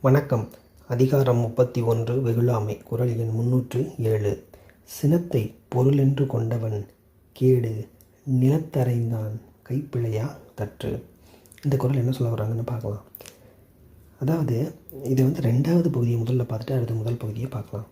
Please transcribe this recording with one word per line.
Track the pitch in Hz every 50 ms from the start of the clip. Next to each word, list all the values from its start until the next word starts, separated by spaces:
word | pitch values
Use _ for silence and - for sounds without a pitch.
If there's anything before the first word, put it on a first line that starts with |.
| -
வணக்கம். | 131 135 147 143 - 127 113 110 - - - _ - _ - - -
அதிகாரம் | 127 120 131 131 143 139 131 123 120
முப்பத்தி | 120 117 113 - - 123 123 - 123
ஒன்று, | 117 117 113 113 113 117 120 135
வெகுளாமை. | 131 117 113 117 117 120 120 110 104 107 104 -
குறள் | - - 117 113 127 123 113
எண் | 113 117 110
முன்னூற்று | 113 113 117 123 127 131 131 - - 123 143 - - -
ஏழு. | 117 110 107 104 101 101 101 - - _ - - - - _ _ _
"சினத்தை | - - - - 143 165 175 175 175 - 123 104 - - - _ _
பொருளென்று | - 123 131 135 143 139 135 135 139 - 139
கொண்டவன் | 131 - 117 113 113 120 113 110 110 104 104 101 - - _ _ _ _ _ _ _
கேடு, | _ - 131 131 127 123 113 113 110 107 107 - - _ - _ _ _ _ 139 131 127
நிலத்தறைந்தான் | 127 131 147 160 160 - - 139 123 123 120 117 117 113 117 110 107 107 107 110 - - _ _ _ -
கைப்பிழையா | 123 139 156 - - 123 117 113 107 110 117 147 - - - - -
தற்று." | - 107 101 - - - - - 117 - - - _ - - - - _ - - - -
இந்த | 147 139
குறள் | 131 117 127 143
என்ன | 131 120 127
சொல்ல | 131 - 123 117 117
வர்றாங்கன்னு | - 107 110 113 117 117
பார்க்கலாம். | - 123 113 110 104 104 104 - - _ - - - - - - - - - - _ _ _ - - - - - - - -
அதாவது, | 131 135 165 165 147 123 117 117 147 - - - - - - 135 139
இதை | 127 135 127 131
வந்து | 131 156 -
ரெண்டாவது | 135 117 117 131 143 160 170 175 170 165
பகுதியை | 131 123 117 117 120 117
முதல்ல | 113 120 127 127
பார்த்துட்டு, | 120 - 113 107 - -
அடுத்து | 135 127 117 113 113
முதல் | 110 107 117 120
பகுதியை | 117 - 107 104 113 123 131
பார்க்கலாம். | 131 110 101 - - 98 104 -